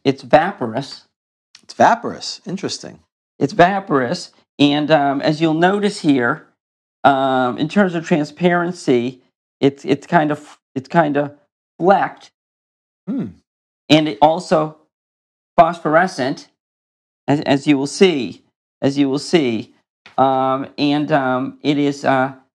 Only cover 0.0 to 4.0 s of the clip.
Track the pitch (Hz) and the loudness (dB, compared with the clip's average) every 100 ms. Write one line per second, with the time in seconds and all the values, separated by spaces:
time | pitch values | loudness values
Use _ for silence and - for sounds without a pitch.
0 | 139 131 123 151 175 - 120 113 139 - | -4 -4 0 0 0 -6 -8 -8 -10 -16
1 | _ _ _ _ _ - - - 147 175 | _ _ _ _ _ -20 -10 0 2 2
2 | 120 80 - - 202 185 - - - - | -4 -12 -12 -14 -12 -10 -10 -10 -14 -20
3 | _ _ _ - 139 - 175 196 196 139 | _ _ _ -6 -2 4 2 2 -2 -2